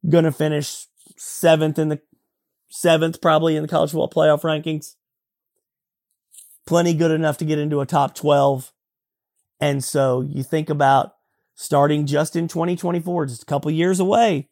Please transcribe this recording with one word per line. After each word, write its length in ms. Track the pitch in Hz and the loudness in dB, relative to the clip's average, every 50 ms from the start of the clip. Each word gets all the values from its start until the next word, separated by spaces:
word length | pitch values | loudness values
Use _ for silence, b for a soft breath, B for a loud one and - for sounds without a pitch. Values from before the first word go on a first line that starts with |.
| - 170 | 0 2
Gonna 240 | 151 170 165 160 139 | 2 4 2 2 0
finish 540 | - 151 156 151 147 143 - - - - _ _ _ _ - _ | -2 -2 -2 -2 -4 -6 -8 -12 -14 -18 _ _ _ _ -20 _
seventh 640 | _ - - - - - 170 160 156 156 156 147 - | _ -18 -16 -12 0 4 4 4 4 2 0 0 -2
in 100 | 156 156 | -2 -2
the, 120 | 151 147 _ _ _ _ _ _ _ _ _ _ _ _ _ _ | -2 -6 _ _ _ _ _ _ _ _ _ _ _ _ _ _
seventh 520 | - - - 175 165 156 160 165 165 - | -16 -4 0 2 2 2 2 -2 -4 -2
probably 360 | - 170 156 156 160 165 156 | 0 2 2 2 2 2 0
in 60 | 156 156 | 0 -4
the 60 | 151 | -2
college 220 | - 156 160 147 | 0 0 0 0
football 200 | 147 160 - 165 | 0 -2 -4 -2
playoff 320 | - 170 156 156 151 147 - | 0 2 4 4 4 2 0
rankings. 520 | 165 156 151 151 165 160 151 147 - - _ _ _ _ _ _ _ _ _ _ _ _ _ _ _ _ _ _ _ _ _ _ _ _ _ _ _ _ - - _ _ _ _ | -2 -4 -4 -4 -6 -6 -6 -8 -12 -20 _ _ _ _ _ _ _ _ _ _ _ _ _ _ _ _ _ _ _ _ _ _ _ _ _ _ _ _ -20 -20 _ _ _ _
Plenty 280 | - 165 170 170 170 170 | 0 0 2 2 2 2
good 160 | 151 170 165 | 2 2 0
enough 280 | 156 156 160 156 147 - | 2 0 0 -2 -2 -2
to 60 | 165 | -2
get 140 | 156 156 151 | -2 -2 -2
into 220 | 147 151 151 143 | -2 -2 -2 -2
a 60 | 139 | -4
top 280 | 135 - 156 143 131 - | 0 0 0 0 0 -2
twelve. 580 | - - 156 147 143 139 139 139 131 135 - _ _ _ _ _ _ _ _ _ _ _ _ _ _ _ _ _ _ | -4 0 2 4 4 4 2 2 0 -6 -12 _ _ _ _ _ _ _ _ _ _ _ _ _ _ _ _ _ _
And 240 | 151 147 143 139 131 | -2 -2 -2 -2 -4
so 380 | - - 147 139 135 127 127 | -4 -2 0 0 2 0 -2
you 220 | 131 143 143 139 135 | -2 -6 -6 -8 -8
think 260 | - - 160 156 - | -4 -4 -4 -2 -2
about 460 | 156 147 143 135 135 135 - - _ _ _ _ _ _ _ _ _ | -2 2 4 4 4 4 2 0 _ _ _ _ _ _ _ _ _
starting 520 | _ - - 151 143 143 147 151 147 147 | _ -8 -2 2 2 4 4 2 0 0
just 300 | 143 139 147 156 151 - | -2 0 -2 -2 -2 -2
in 100 | 170 170 | -4 -4
twenty 300 | 165 - 170 165 175 180 | -4 -4 -4 -2 -2 -2
twenty-four, 500 | 170 - 175 170 175 160 180 175 170 156 | -4 -4 -4 -4 -4 -4 -4 -4 -4 -4
just 160 | 139 120 113 - | -6 -8 -12 -8
a 40 | |
couple 240 | - 147 143 - 151 | -6 -6 -4 -2 -2
years 300 | 160 156 170 185 190 180 | -2 0 2 2 2 2
away 480 | 190 185 208 226 233 226 185 143 139 _ | 2 2 4 4 4 2 0 -2 -4 _